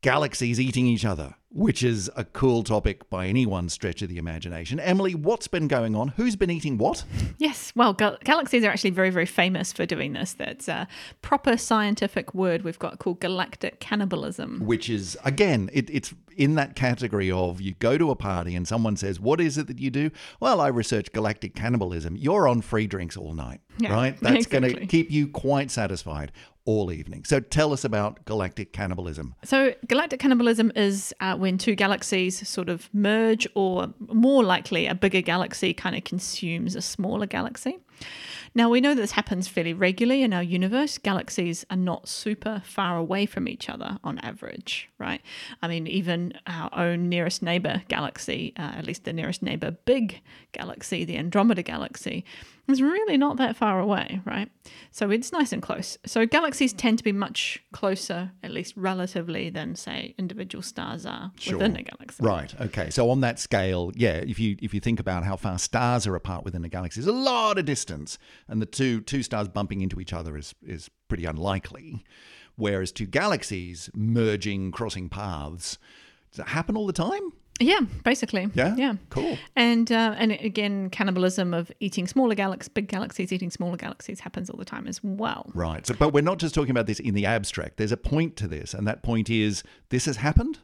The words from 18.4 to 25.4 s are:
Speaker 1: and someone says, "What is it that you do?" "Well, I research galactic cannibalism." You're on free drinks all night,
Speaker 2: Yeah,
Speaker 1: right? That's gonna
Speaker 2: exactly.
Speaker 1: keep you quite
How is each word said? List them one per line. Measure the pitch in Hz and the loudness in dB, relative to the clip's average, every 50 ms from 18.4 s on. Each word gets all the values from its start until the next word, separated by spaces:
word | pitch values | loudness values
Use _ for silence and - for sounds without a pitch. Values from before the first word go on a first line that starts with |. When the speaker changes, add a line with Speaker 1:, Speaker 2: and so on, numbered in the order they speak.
| 85 87 87 | -2 -2 -2
Speaker 1:
and | 90 90 | -2 -2
someone | - 110 117 113 110 104 | 0 0 0 2 2 0
says, | - - 98 95 87 | 0 -2 -4 -4 0
"What | 98 117 147 160 | 2 2 4 4
is | 170 160 135 147 | 4 2 2 -2
it | 156 | -4
that | - 170 123 | -6 -6 -4
you | 135 135 | -4 -2
do?" | 120 135 147 156 156 - - - - - | 0 0 0 0 -2 -6 -18 -20 -10 -2
"Well, | - 254 247 190 151 | 2 4 4 4 4
I | 143 | 4
research | 127 120 110 - - 107 101 - _ | 4 2 0 2 0 0 -2 -2 _
galactic | 110 110 107 107 - - 95 - | -2 0 0 -2 -4 -6 -10 -8
cannibalism." | - 90 117 123 120 101 90 90 85 78 82 82 | -4 -2 2 2 2 2 0 -2 -4 -4 -4 -6
You're | 104 117 139 180 208 180 139 | -2 0 2 4 6 6 6
on | 120 120 104 | 6 4 0
free | - - 110 110 | 0 0 0 0
drinks | 104 95 95 90 82 - 95 | 0 -2 -4 -6 -6 -8 -10
all | - 76 80 | -10 -8 -8
night, | 80 69 60 64 - _ _ - | -8 -8 -8 -10 -14 _ _ -4
Speaker 2:
Yeah, | - 233 214 101 | -2 0 2 2
Speaker 1:
right? | 110 123 131 135 - | 2 2 2 0 0
That's | - 127 - 226 226 | 2 4 4 4 4
gonna | - - 135 127 127 | 4 2 4 4 4
Speaker 2:
exactly. | 123 - 185 | 2 0 -4
Speaker 1:
keep | 185 165 165 165 165 | 2 4 4 4 4
you | 147 151 147 143 | 2 2 2 2
quite | 147 - | -2 -4